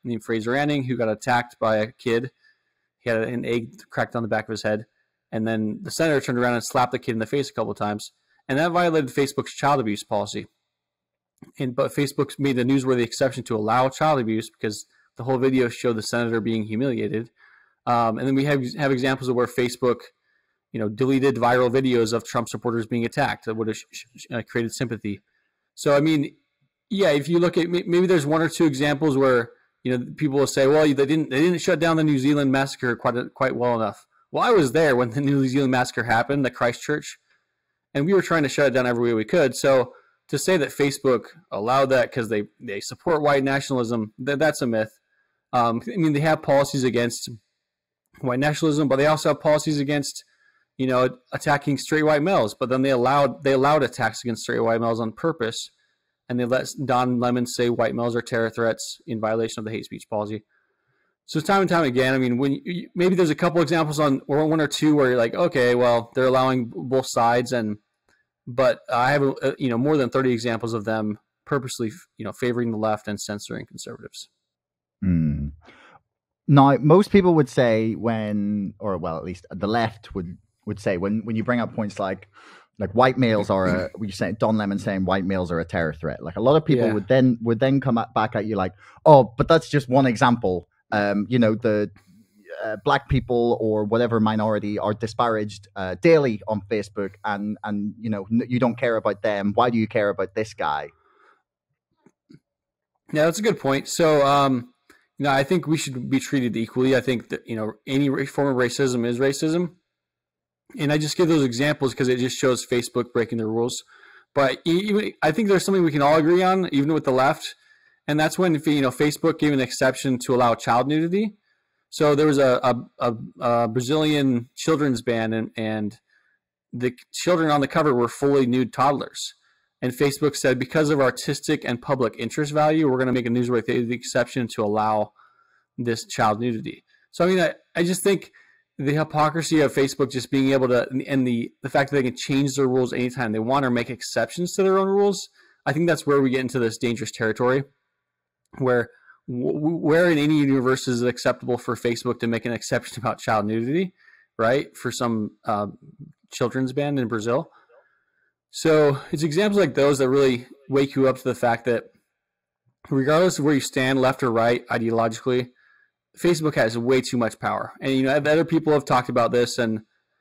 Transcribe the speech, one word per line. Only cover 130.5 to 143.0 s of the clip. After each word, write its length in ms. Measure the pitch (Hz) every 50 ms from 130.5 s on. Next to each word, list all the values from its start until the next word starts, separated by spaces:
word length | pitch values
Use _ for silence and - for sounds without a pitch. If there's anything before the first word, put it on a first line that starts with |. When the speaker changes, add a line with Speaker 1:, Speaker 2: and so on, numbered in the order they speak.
| 127 123
Speaker 1:
"Because 320 | 131 - - 160 156 147
of 100 | 156 143
artistic 640 | 135 123 123 - - - 143 - - - 156 147 -
and 180 | - 120 117
public 340 | - - 143 127 123 110 - -
interest 360 | 120 113 - 156 151 143 147
value, 360 | 151 151 156 160 160 160 139
we're 80 | 127 127
gonna 160 | 131 127 123
make 140 | 127 117 120
a 20 |
newsworthy 640 | 117 123 123 120 123 117 110 - 117 120 120 113
exception 560 | 113 - - - - 131 120 - - 135 120 107 -
to 80 | - 110
allow 500 | 104 104 107 107 107 110 107 104 - _ _ _ _ _ _ _ _ _ _ _ _ _ -
this 280 | 120 120 113 113 -
child 340 | - - - 120 107 107 107
nudity." 440 | 120 123 113 110 - 113 - - _ _ _ _ _ _
So, 120 | - - 175
I 40 | 180
mean, 120 | 190 185
I, 140 | 170 151 - - _ _ -
I 80 | 160 170
just 180 | 175 185 180
think 300 | - 202 196 165 - - _ _ _ _ _ _ _ _ _ -
the 160 | 139 139 143
hypocrisy 680 | 156 151 151 - 151 151 151 147 165 151 - 170 156
of 120 | 147 127 -
Facebook 380 | 143 139 135 - - 143 120
just 200 | 131 127 117 -
being 220 | 143 135 135 135 135
able 140 | 135 131 123
to, 180 | 123 120 - - 131 131 - -
and 200 | 143 135 127 127
the, 240 | 120 113 - - - _
the 80 | - 135
fact 220 | - 147 139 123
that 60 | 143 143
they 60 | 127
can 120 | 123 - -
change 380 | - - 143 135 139 139 131
their 120 | 135 139 127
rules 260 | 127 131 127 120 -
anytime 380 | -